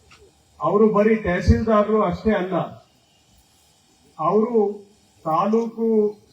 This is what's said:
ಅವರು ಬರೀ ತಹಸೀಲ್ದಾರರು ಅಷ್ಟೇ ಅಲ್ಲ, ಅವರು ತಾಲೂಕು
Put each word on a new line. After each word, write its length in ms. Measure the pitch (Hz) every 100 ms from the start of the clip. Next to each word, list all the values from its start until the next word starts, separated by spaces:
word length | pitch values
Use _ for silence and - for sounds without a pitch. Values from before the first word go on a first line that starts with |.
| _ - _ _ _ -
ಅವರು 280 | 151 202 220
ಬರೀ 260 | 190 220 220
ತಹಸೀಲ್ದಾರರು 880 | 175 185 - 233 226 214 202 214
ಅಷ್ಟೇ 280 | 180 175 220
ಅಲ್ಲ, 240 | 208 185 175 - - _ _ _ _ _ _ _ _ _ _ _ _ _ -
ಅವರು 680 | 160 202 233 233 202 208 - _ _ _ 160
ತಾಲೂಕು 920 | 160 208 226 226 226 226 220 208 208 _